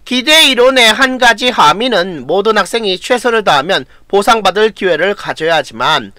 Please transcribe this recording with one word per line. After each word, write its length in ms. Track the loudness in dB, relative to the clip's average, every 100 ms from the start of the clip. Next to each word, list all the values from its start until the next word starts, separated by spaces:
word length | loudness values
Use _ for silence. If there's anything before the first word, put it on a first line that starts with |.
기대 440 | -6 -4 0 2 2
이론의 440 | 4 2 4 2
한 240 | 2 0 0
가지 320 | 0 2 -2
함의는 800 | 2 2 2 0 -2 -2 -6 -4
모든 320 | -2 0 0
학생이 420 | -2 -4 -4 -4
최선을 420 | -2 -2 0 -2
다하면 440 | 2 0 0 -2 -4 -18 -2
보상받을 640 | 0 2 2 2 2 0
기회를 420 | 0 -2 0 -2
가져야 400 | -4 -8 -4 0
하지만 580 | 0 -2 -4 -2 -2 -4